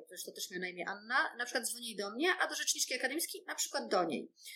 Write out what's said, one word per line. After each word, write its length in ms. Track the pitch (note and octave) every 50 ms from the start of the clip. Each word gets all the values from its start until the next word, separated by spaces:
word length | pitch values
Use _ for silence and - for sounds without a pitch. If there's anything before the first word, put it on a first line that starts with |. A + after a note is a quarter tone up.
| -
przecież 180 | - F3+ F3+ -
to 80 | -
też 200 | - - - -
miała 100 | F#3 F3+
na 80 | F#3 F3+
imię 160 | F3 F3+ D#3+ F#3
Anna, 480 | G3 G#3 G#3 A3+ B3+ C#4+ D#4+ - - A#3
na 80 | B3
przykład 220 | B3 - B3+ A#3 -
dzwonili 280 | - A#3+ A#3+ A#3 G#3+
do 160 | F#3+ G3 G3+
mnie, 220 | A3 B3 D#4+ F#4 F4+ -
a 80 | D#4 D4+
do 80 | D4+
rzeczniczki 380 | - D4 - - D4+ - - C4
akademickiej 500 | B3 C4+ B3+ C#4 E4 - - - - - -
na 80 | D4+
przykład 340 | - - - - C4+ A#3+ A3
do 140 | - F3+ F3
niej. 280 | E3 C3 E2 - - - - - - -